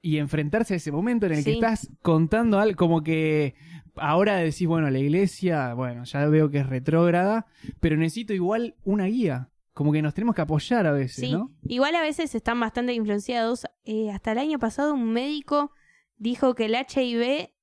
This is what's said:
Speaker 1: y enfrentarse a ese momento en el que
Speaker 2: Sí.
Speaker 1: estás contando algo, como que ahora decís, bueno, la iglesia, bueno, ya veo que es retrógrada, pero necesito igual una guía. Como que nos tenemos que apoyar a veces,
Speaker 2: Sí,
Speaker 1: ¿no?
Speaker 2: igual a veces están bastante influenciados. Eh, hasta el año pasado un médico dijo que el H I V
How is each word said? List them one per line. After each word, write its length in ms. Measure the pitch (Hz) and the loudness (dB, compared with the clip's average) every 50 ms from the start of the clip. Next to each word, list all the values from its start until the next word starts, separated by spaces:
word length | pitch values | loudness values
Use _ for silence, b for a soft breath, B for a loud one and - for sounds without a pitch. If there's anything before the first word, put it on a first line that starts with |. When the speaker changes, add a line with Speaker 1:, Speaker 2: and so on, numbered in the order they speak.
Speaker 1:
y 160 | - 170 151 151 | -2 0 0 0
enfrentarse 560 | 147 139 - 151 147 147 170 214 233 - 196 | 0 -2 -2 -2 -2 0 0 -2 0 0 -2
a 20 | 170 | -4
ese 120 | - 151 | -4 -4
momento 360 | 143 151 190 240 247 233 202 | -4 -2 -2 0 0 0 0
en 60 | 185 | 0
el 60 | 160 151 143 | 0 0 0
que 60 | 143 | 0
Speaker 2:
Sí. 40 | 220 233 | 0 2
Speaker 1:
estás 300 | 226 226 220 208 - - - _ | 2 0 0 -2 -6 -10 -18 _
contando 560 | _ 175 165 156 165 156 - 220 233 233 208 196 | _ 2 4 4 4 4 2 2 2 4 4 4
algo, 180 | 208 220 196 | 4 2 2
como 280 | 151 180 165 165 160 151 | 2 2 4 4 2 2
que 500 | 160 160 160 160 156 156 151 147 135 B B 147 165 170 160 B 160 _ | 0 0 0 2 2 2 2 0 0 B B -20 -20 -20 -20 B -20 _
ahora 400 | - 151 147 156 175 202 214 202 | -6 -2 0 2 2 4 2 2
decís, 300 | 185 170 160 147 - 180 | 2 0 -2 0 0 0
bueno, 240 | 160 165 165 156 143 | 0 2 2 2 0
la 80 | 131 131 | 0 0
iglesia, 760 | 135 143 151 180 196 185 - - 185 185 165 151 131 123 117 | 0 2 2 2 2 0 -2 -2 -2 0 0 0 -2 -4 -4
bueno, 280 | 120 127 123 120 120 123 | -4 -6 -6 -6 -10 -12
ya 220 | 120 - 139 147 | -8 -2 0 2
veo 240 | 151 151 156 156 147 | 4 6 6 4 4
que 80 | 143 143 | 2 -2
es 80 | 135 | -2
retrógrada, 800 | 131 131 127 127 151 156 165 170 175 170 175 180 202 214 226 220 B B B B B B B | -2 -4 -4 -2 2 2 4 4 4 4 2 2 2 0 -2 -4 B B B B B B B
pero 180 | - 165 156 | 0 2 2
necesito 360 | 151 160 165 156 226 240 214 | 2 0 0 -2 -6 -6 -4
igual 420 | 208 190 175 180 214 233 240 226 - _ | -4 -2 0 0 0 -2 -2 -6 -8 _
una 220 | - 196 196 208 185 | -4 -2 0 0 0
guía. 460 | 190 220 254 233 170 135 127 131 _ _ _ _ _ _ | 0 0 0 0 -2 -2 -4 -6 _ _ _ _ _ _
Como 180 | - 147 151 | -2 0 2
que 100 | 147 156 | 2 2
nos 100 | 151 151 | 0 -2
tenemos 220 | - - 214 240 220 | -2 -2 -2 0 0
que 80 | - | 0
apoyar 460 | - 165 190 151 - - 247 240 196 160 | 0 0 0 -2 0 0 0 2 2 2
a 20 | |
veces, 320 | 143 139 135 131 - - 123 | 2 0 -2 -4 -4 -6 -4
Speaker 2:
Sí, 60 | - | -2
Speaker 1:
¿no? 200 | 147 175 226 269 - _ | -2 -2 -4 -6 -10 _
Speaker 2:
igual 320 | - - 240 247 269 294 330 | -8 -4 0 0 0 2 2
a 80 | 349 | 0
veces 320 | 320 302 302 - 330 294 - | 0 -2 -2 -2 -4 -4 -4
están 240 | 226 - - 254 240 | -4 -2 -2 -2 0
bastante 360 | 233 220 - 247 240 247 247 | -2 -2 -2 -2 -2 -2 -2
influenciados. 680 | 233 220 208 202 208 196 - 247 240 226 226 247 240 - - _ _ _ | -2 0 0 -2 -2 -2 -2 -2 -2 0 0 -2 -4 -6 -14 _ _ _
Eh, 260 | - 214 220 220 214 | -6 -4 -4 -4 -4
hasta 220 | 202 190 _ 226 | -6 -6 _ -2
el 60 | 220 233 | -2 0
año 200 | 277 311 311 269 | 0 0 0 0
pasado 340 | 240 233 - - 285 302 294 | -2 -2 -2 0 0 0 0
un 180 | 269 233 226 | 0 0 0
médico 580 | 226 233 254 285 302 302 277 - 294 294 285 285 b b b b b b b b _ | 0 -2 -2 -2 -6 -6 -4 -2 0 0 0 -2 b b b b b b b b _
dijo 400 | _ 214 233 247 - 277 254 233 | _ -4 -4 -2 2 2 2 2
que 80 | 233 226 | 2 0
el 100 | 214 220 | 0 0
H 260 | 240 269 - - 269 | -2 -2 -2 -2 -2
I 160 | 254 247 233 | 0 0 0
V 380 | 233 233 247 277 302 269 - _ _ | -2 0 0 -2 -2 -4 -10 _ _